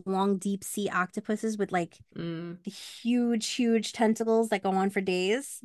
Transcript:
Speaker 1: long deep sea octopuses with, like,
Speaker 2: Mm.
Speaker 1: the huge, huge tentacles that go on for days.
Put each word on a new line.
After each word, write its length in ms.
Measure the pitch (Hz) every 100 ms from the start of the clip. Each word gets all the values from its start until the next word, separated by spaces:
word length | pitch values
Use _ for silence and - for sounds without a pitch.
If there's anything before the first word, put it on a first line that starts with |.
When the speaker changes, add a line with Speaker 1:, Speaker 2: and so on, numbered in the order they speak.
| 190
Speaker 1:
long 320 | 190 196 190
deep 240 | 202 196
sea 260 | - - 202
octopuses 680 | 185 185 - 208 214 226 214
with, 120 | 196
like, 280 | 185 170 - - -
Speaker 2:
Mm. 400 | 170 165 170 180
Speaker 1:
the 80 | 196
huge, 760 | - - - 233 240 240 233 -
huge 440 | - 240 226 214
tentacles 560 | - 220 220 226 226 226
that 140 | 196
go 80 | 196
on 180 | 190 196
for 100 | 196
days. 600 | 190 180 185 240 277 -